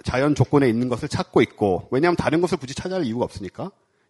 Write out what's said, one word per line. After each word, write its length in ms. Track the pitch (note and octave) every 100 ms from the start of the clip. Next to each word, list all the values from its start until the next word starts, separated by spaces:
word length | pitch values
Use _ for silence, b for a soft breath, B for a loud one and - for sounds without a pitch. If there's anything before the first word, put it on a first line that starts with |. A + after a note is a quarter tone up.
자연 320 | - B2 D3 C#3+
조건에 320 | C3+ D3 C3
있는 220 | A2+ B2+
것을 180 | A#2+ D3
찾고 340 | - - D#3
있고, 440 | A#2 - G2+ F2 -
왜냐하면 240 | B2+ F3 E3+
다른 260 | - D#3+
것을 160 | F3 F3
굳이 160 | B2+
찾아야 260 | - F#3 F#3+
할 60 | B2+
이유가 200 | A#2+ A2
없으니까 460 | - F#2 - F3 _ _ _